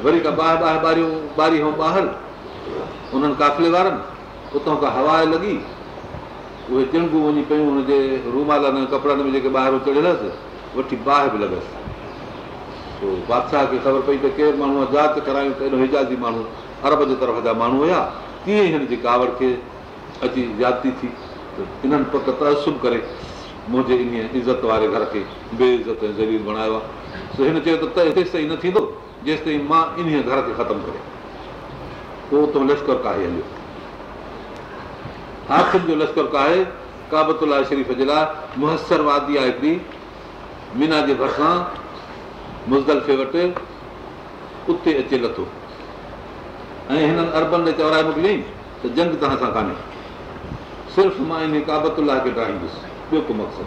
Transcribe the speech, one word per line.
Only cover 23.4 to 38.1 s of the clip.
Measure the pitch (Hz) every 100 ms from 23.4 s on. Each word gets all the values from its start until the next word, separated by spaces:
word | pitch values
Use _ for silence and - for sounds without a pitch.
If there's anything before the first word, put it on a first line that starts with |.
| - - -
منهنجي | 123 123
ان | 127 120 117 110 127
عزت | 120 127 117
واري | 110 107
گهر | 101 107
کي | 104 92 - -
بي | 117 123 123
عزت ۽ | 107 113 107 101
ذليل | 110 110 104
بڻايو | 107 110 110
آهي. | - - - - - -
سو |
هن | 135 160
چيو | 147 160
ته | 160 180
ته | 165
تيس | 165 175
تائين | 175 151
نه | 156
ٿيندو، | 175 196 - - - - 123
جيس | 151
تائين | 165 147 143
مان | 165 165 170
ان | 170 151 120
گهر | 127 123
کي | 113
ختم | 104 - 85
ڪري. | - - - - - - - - - - - - - -
پوءِ | 143
اتان | 147 147 135
لشڪر | 139 - 127
ڪاهي | 107 95 90
هليو. | 85 - - - - - - - - - - - - - - - - - - - - -
حاڪم | 147 170 190 170
جو | 156
لشڪر | 151 - 135
ڪاهي | 143 143 175 180 - - - -
ڪعبة | 156 156 160
الله | 156 139 131
شريف | 139 127
جي | 123
لاءِ | 135